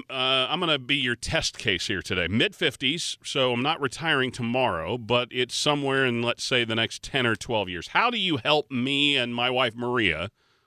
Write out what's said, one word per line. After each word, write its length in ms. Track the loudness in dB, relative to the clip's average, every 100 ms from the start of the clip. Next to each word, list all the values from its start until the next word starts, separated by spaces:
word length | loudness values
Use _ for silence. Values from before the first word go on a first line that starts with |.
| -6
uh, 380 | -4 0 2 0
I'm 100 | 0
gonna 200 | 0 0
be 160 | 0 0
your 200 | 0 -2
test 400 | 0 0 0 -4
case 260 | -2 -2 0
here 160 | -4
today. 260 | -2 -2 0
Mid-fifties, 920 | 2 0 0 -2 0 -2 -2 -4 -8
so 300 | -6 0 0
I'm 80 | 0
not 180 | -2 -2
retiring 520 | -4 -4 0 2 0
tomorrow, 640 | -2 -2 2 2 0 -2 -4
but 300 | 0 0 0
it's 240 | -2 -2
somewhere 500 | 0 2 2 2 2
in, 200 | 2 2
let's 200 | 0 -2
say, 200 | 0 0
the 100 | 2
next 300 | 0 0 -2
ten 240 | -4 0 2
or 80 | 0
twelve 340 | 0 -2 -2
years. 200 | -6 -2
How 200 | 2 2
do 80 | 2
you 200 | 0 0
help 340 | 2 2 2
me 460 | -2 -2 2 4 4
and 180 | 0 0
my 160 | 0
wife, 240 | 2 0 0
Maria, 560 | -2 2 2 0 -4 _ _ _